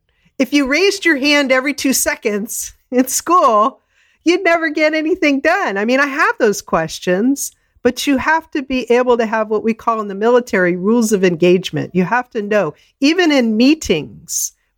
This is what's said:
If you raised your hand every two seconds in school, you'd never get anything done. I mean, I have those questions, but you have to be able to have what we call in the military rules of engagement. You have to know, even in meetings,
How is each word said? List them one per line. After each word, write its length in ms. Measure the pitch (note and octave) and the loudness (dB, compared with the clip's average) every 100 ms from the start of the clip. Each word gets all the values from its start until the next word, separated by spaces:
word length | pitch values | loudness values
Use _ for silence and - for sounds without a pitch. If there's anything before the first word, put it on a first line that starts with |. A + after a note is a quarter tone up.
| _ _ _ - | _ _ _ -6
If 140 | C4 | -2
you 160 | C#4+ C4 | 0 0
raised 380 | D4 G4 G4 E4+ | 0 0 0 0
your 100 | C#4+ | 0
hand 340 | D4 D4 C4+ | 2 2 2
every 200 | C4 C4+ | 0 -2
two 200 | C#4 C#4 | -2 -2
seconds 800 | - D#4+ C#4+ A3+ G#3 A3 - - - - | -2 -2 -4 -4 -4 -6 -10 -12 -16 -6
in 160 | B3 C4 | -2 -2
school, 720 | - - F4+ C#4+ G#3 A3 - _ _ _ _ | -4 0 2 4 4 2 -2 _ _ _ _
you'd 200 | D#4 F4 | -2 0
never 260 | F4+ E4+ D#4+ | 2 0 0
get 260 | D#4 D#4 D#4 | 0 0 0
anything 440 | D#4 F4+ D4 C#4 | -2 0 0 0
done. 360 | D#4 F#4+ D#4+ G3 | 0 0 -2 -2
I 80 | A3 | 0
mean, 140 | C4 | 0
I 80 | C#4+ | 0
have 280 | C#4 F#4+ A#4 | 0 -2 0
those 200 | A#3+ G3+ | 0 -2
questions, 920 | - F3 D#3+ - - F3+ B3 C#4 - _ _ _ | -2 -4 -2 -6 -2 0 0 -2 -6 _ _ _
but 240 | B3 B3 - | -4 -2 -2
you 100 | C4 | 0
have 320 | D4+ D#4+ D#4+ | 0 -2 -2
to 120 | D#4 | -8
be 260 | C4+ B3+ - | -4 -4 0
able 260 | A#3+ B3 A#3+ | 2 2 0
to 80 | A3 | 0
have 220 | A3 G#3+ | -2 -2
what 120 | G#3+ | -2
we 120 | A3+ A3 | -2 -4
call 260 | - A3 | -4 -4
in 60 | G#3 | -4
the 80 | G3 | -2
military 600 | A3+ B3 A#3+ G3 F3+ F3 | 2 2 2 0 0 0
rules 360 | F#3+ A#3+ A3 | 0 2 2
of 120 | G3+ | 2
engagement. 720 | F#3 E3 F3 F3+ - D3 - | 0 2 4 2 0 -8 -4
You 120 | F3 F3 | -2 0
have 240 | A#3 B3+ | -2 -4
to 100 | A#3 | -6
know, 320 | G3+ G#3 D#3+ - _ - | -2 0 -2 -6 _ -2
even 320 | C#4 F4+ F4 | 0 2 2
in 260 | C#4+ A#3 G#3+ | 2 2 4
meetings, 960 | C4 D#4 - E3 A#2+ D3 - - - _ _ | 4 2 0 -4 -4 -16 -10 -8 -8 _ _